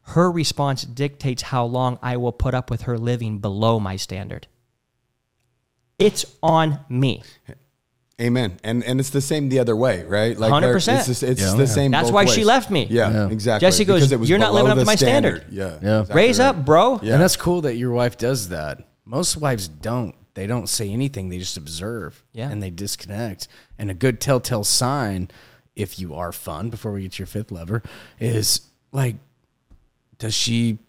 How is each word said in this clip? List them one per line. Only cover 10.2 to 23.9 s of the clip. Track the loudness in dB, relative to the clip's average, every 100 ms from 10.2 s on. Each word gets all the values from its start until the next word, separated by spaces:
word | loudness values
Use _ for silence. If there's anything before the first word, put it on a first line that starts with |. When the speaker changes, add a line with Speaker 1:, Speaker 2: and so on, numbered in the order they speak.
| 0 2
Speaker 2:
Like, | 2
Speaker 1:
Hundred | 4 4
percent. | 2 2 0 0
Speaker 2:
it's, | -2
it's | 0 2
Speaker 3:
Yeah. | 2
Speaker 2:
the | 4 4
same | 4 2
Speaker 1:
That's | 2 4
Speaker 2:
both |
Speaker 1:
why | 4
she | 4 4
Speaker 2:
ways. | 6
Speaker 1:
left | 4 4
me. | -2 2
Speaker 2:
Yeah, | 2 4
Speaker 3:
Yeah. | 2 0
Speaker 2:
exactly. | 0 0 4 4
Speaker 1:
Jesse | 4
goes, | 4 6
Speaker 2:
Because | 6
it | 4
was | 4
Speaker 1:
"You're | 4
not | 4
Speaker 2:
below | 4
Speaker 1:
living | 4
up | 4
Speaker 2:
the |
Speaker 1:
to | 4
my |
standard." | 4 4 4 2 -2 -10
Speaker 2:
standard. | -8
Yeah, | -6 -4
Speaker 3:
Yeah. | 2 2
Speaker 2:
exactly | 2
Speaker 1:
Raise | 4 4 4
Speaker 2:
right. | 2
Speaker 1:
up, | 2
bro. | 4 6 6 2
Speaker 2:
Yeah. | 2
Speaker 3:
And | 4
that's | 4 2
cool | -2 0
that | -2
your | -2 -2
wife | 0 0 0
does | -2 -2 -4
that. | -8 -8 -10 -16 _ -8
Most | -4 -2 -2
wives | -2 -2 -6
don't. | -10 -6 -4 -6 -12 _
They | -10
don't | -6 -6 -4
say | -6 -4
anything. | -4 -4 -6 -8
They | -8
just | -10 -12
observe | -12 -10 -8 -8 -12 -16 _
Speaker 1:
Yeah. | -12 -10
Speaker 3:
and | -8
they | -8
disconnect. | -8 -10 -10 -10 -8 -8 -10 -16 -18 _ -10
And |
a | -10